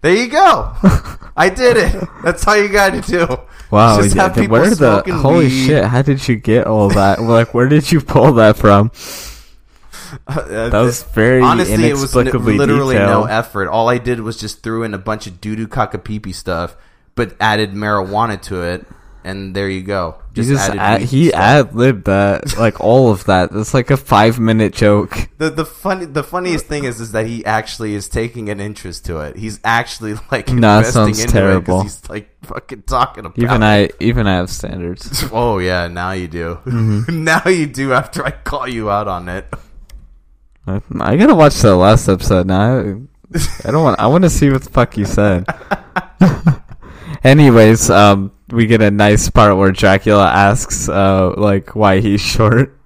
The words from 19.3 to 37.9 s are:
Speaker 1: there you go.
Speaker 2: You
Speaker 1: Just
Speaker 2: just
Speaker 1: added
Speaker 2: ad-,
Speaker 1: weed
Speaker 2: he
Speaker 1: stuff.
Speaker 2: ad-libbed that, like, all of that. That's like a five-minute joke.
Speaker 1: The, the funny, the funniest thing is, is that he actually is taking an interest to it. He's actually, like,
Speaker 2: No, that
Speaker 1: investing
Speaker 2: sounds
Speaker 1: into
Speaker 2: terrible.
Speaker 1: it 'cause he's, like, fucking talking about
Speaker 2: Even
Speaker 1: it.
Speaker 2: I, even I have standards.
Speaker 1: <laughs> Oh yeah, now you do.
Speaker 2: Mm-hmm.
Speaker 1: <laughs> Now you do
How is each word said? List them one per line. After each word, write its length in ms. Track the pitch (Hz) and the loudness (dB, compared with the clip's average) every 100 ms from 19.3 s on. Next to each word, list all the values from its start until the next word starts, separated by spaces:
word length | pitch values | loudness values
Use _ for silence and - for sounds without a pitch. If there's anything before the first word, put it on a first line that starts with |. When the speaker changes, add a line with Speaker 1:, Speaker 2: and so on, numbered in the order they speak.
| 98 95 92 | -12 -10 -8
Speaker 1:
there 140 | 98 | -6
you 120 | 95 | -6
go. 340 | 92 98 85 78 - | -6 -6 -6 -10 -14
Speaker 2:
You 80 | - | -6
Speaker 1:
Just 80 | 120 | -2
Speaker 2:
just 180 | 139 98 | 0 -2
Speaker 1:
added 100 | 98 | -2
Speaker 2:
ad-, 200 | 95 110 | -2 -2
Speaker 1:
weed 80 | 123 | -2
Speaker 2:
he 200 | 135 170 | 0 0
Speaker 1:
stuff. 120 | - | 2
Speaker 2:
ad-libbed 640 | 98 143 127 110 127 110 95 | 2 2 2 0 0 0 -2
that, 520 | 98 101 95 - 110 | 0 0 -2 -4 -2
like, 220 | 113 - | -2 0
all 300 | - 123 127 | 2 4 4
of 140 | 98 | 0
that. 280 | - 92 90 | 0 0 0
That's 200 | 98 107 | -4 -4
like 180 | 135 120 | -4 0
a 60 | 139 | -2
five-minute 800 | - 110 110 120 113 110 107 | 2 2 2 2 0 2 0
joke. 540 | - 107 104 87 - - _ | 2 2 2 0 -6 -8 _
Speaker 1:
The, 100 | 156 | -6
the 140 | 151 | -4
funny, 400 | 156 - 190 190 | -8 -8 -6 -6
the 180 | 170 143 | -6 -8
funniest 440 | 139 180 180 160 - | -8 -8 -4 -6 -6
thing 180 | 147 | -8
is, 160 | 139 113 | -8 -10
is 120 | 113 | -8
that 140 | 107 113 | -6 -6
he 180 | 117 104 | -8 -4
actually 480 | 110 110 - 110 | -4 -4 -10 -8
is 140 | 104 95 | -8 -8
taking 400 | 120 117 117 104 | -8 -8 -8 -10
an 100 | 101 | -10
interest 460 | 101 104 95 85 - | -10 -12 -16 -14 -10
to 140 | 82 | -10
it. 160 | 73 78 | -10 -12
He's 240 | 107 107 | -14 -8
actually, 500 | 110 117 123 - 110 104 - | -4 -4 -4 -10 -12 -12 -8
like, 180 | 127 - | -8 -4
Speaker 2:
No, 120 | 127 | 2
that 160 | 113 104 | 4 4
Speaker 1:
investing 140 | 110 120 | 4 2
Speaker 2:
sounds 160 | 107 104 | 0 0
Speaker 1:
into 120 | - | 0
Speaker 2:
terrible. 480 | 110 95 95 90 92 | 0 2 0 0 -2
Speaker 1:
it 20 | |
'cause 160 | 95 - | -4 -10
he's, 80 | - | -16
like, 180 | 104 104 _ | -16 -16 _
fucking 380 | - - - 120 | -16 -16 -16 -16
talking 420 | - 127 127 - | -6 -2 -2 -4
about 140 | 85 90 | -14 -4
Speaker 2:
Even 240 | 117 110 | -2 0
Speaker 1:
it. 40 | 107 | 2
Speaker 2:
I, 380 | 104 101 - | 2 2 -2
even 220 | 110 117 104 | -2 0 0
I 80 | 92 | -2
have 140 | 90 | -4
standards. 720 | - - 90 87 90 - - - | -8 -10 -10 -10 -12 -10 -8 -6
Speaker 1:
<laughs> 40 | |
Oh 240 | 113 120 101 | -2 -2 -2
yeah, 300 | 90 90 87 | -2 -4 -6
now 240 | 87 90 | -8 -8
you 160 | 95 87 | -8 -8
do. 300 | 85 82 82 - | -10 -10 -10 -6
Speaker 2:
Mm-hmm. 580 | 120 110 104 113 165 | -2 0 -2 -4 -4
Speaker 1:
<laughs> 0 | |
Now 240 | 160 160 175 | -2 0 0
you 180 | 185 147 | 0 -2
do 260 | 123 135 | -6 -2